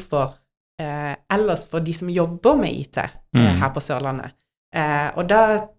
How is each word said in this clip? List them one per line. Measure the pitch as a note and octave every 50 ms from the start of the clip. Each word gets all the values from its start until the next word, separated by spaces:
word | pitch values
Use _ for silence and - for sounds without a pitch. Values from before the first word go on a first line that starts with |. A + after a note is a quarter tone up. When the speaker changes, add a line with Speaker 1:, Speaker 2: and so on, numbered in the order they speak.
| - -
Speaker 1:
for, | D3+ C#3+ C3 C3+ - _ _ _ _ _ _ _ _ -
eh, | D#3 D3 D3 D3 D3 C#3+ C#3 - _ _
ellers | F#3+ G3+ G#3+ G3+ E3+ D#3 -
for | - - E3
de | D#3+ E3 D#3+
som | - F#3 F3+
jobber | F3 F3 E3+ E3 F3 E3+ - A#3 D4+
med | C#4 - - -
I | B2 C#3
T, | - - -
eh, | - - - - - _ -
Speaker 2:
Mm. | B2 A#2 G#2 F2 F2+
Speaker 1:
her | C3+ C3+
på | C3+ C#3+
Sørlandet. | - - C#3+ B2+ C#3 C3+ C3 B2+ - - - _ _ _ _ _ _ _ -
Eh, | E3+ D3+ D3+ D3 D3 D3 D3 -
og | - F3
da | F3 G3+ A3 A3+ G#3+ G#3+ G#3 G#3 - _